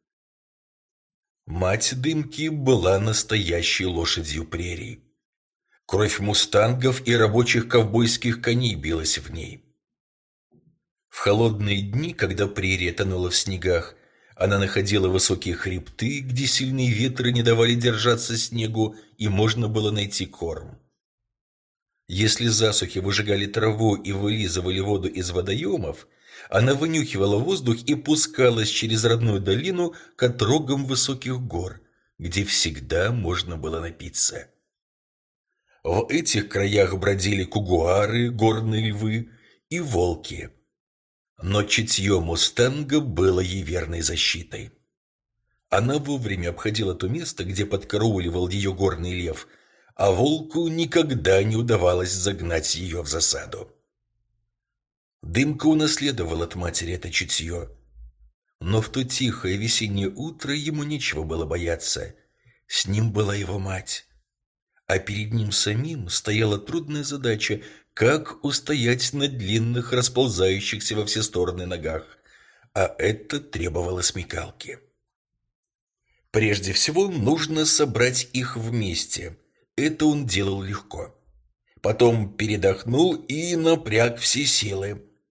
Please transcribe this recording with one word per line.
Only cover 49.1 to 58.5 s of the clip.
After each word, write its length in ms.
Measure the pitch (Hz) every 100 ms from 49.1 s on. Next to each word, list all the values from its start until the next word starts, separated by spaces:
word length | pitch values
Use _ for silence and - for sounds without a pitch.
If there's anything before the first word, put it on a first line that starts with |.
лев, 340 | 90 85 78 - _ _ _ _ -
а 160 | 98
волку 560 | 92 139 156 - 165 165
никогда 760 | 165 165 170 151 123 90 95
не 120 | 107 110
удавалось 560 | 120 107 90 90 90
загнать 640 | 95 98 87 85 82 - 80
её 260 | 90 85
в 60 | 73
засаду. 640 | 80 - 69 - 76 73 _ _ _ _ _ _ _ _ _ _ _ _ _ _ _
Дымка 440 | 78 92 143 135 156
унаследовал 760 | 156 151 - 143 117 82 82
от 120 | 85 92
матери 380 | 87 - 85
это 180 | 87 87
чутьё. 640 | - 82 - 80 65 62 - _ - - _ _ _ _